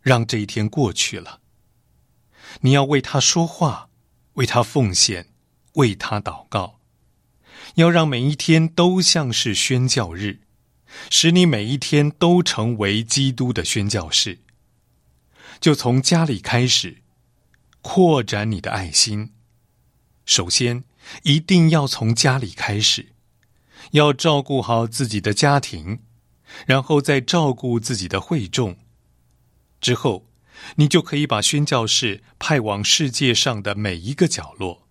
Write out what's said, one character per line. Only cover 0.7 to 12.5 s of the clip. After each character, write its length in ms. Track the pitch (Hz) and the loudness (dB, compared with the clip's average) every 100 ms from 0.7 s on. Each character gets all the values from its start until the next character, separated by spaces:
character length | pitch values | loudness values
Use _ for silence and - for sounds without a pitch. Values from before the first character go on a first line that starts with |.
| - 123 | 0 -2
去 300 | 82 - 95 | 0 -6 -6
了。 200 | 85 - _ _ _ _ _ _ _ _ _ _ - - | -16 -20 _ _ _ _ _ _ _ _ _ _ -20 -2
你 80 | 131 | 2
要 140 | 139 | 2
为 180 | 139 143 | 2 0
他 180 | - 139 | 0 0
说 260 | - 175 165 | 0 0 -2
话， 440 | - 160 104 - _ _ _ _ - | -2 -4 -4 -14 _ _ _ _ -4
为 100 | 123 | 0
他 160 | 123 | 0
奉 300 | 117 151 113 | 0 0 0
献， 320 | 90 - 90 - _ _ _ _ | 0 -2 -2 -12 _ _ _ _
为 200 | - 127 | 0 0
他 240 | 98 - 104 | 0 -6 -6
祷 280 | - - - | -6 -12 -8
告， 320 | 107 92 _ _ _ _ _ _ _ _ - - | -6 -6 _ _ _ _ _ _ _ _ -20 -8
要 160 | - 165 | 2 4
让 180 | 170 160 | 4 2
每 140 | 123 | 0
一 120 | 135 | -2
天 320 | 147 - 160 160 | -2 4 4 4
都 360 | - 175 185 | 2 2 4
像 280 | 170 170 135 | 2 2 0
是 240 | 113 117 | -2 -2
宣 320 | 98 - 127 127 | -2 0 0 0
教 280 | 127 92 | 0 -4
日， 260 | 85 101 - _ _ _ _ _ - - | -6 -8 -8 _ _ _ _ _ -20 -2
使 200 | - 165 | 2 4
你 140 | 175 | 4
每 220 | 180 117 107 | 4 2 -2
一 100 | 139 | -6
天 340 | - 147 147 | 0 2 2
都 300 | - 175 180 | 2 4 4
成 360 | - | 2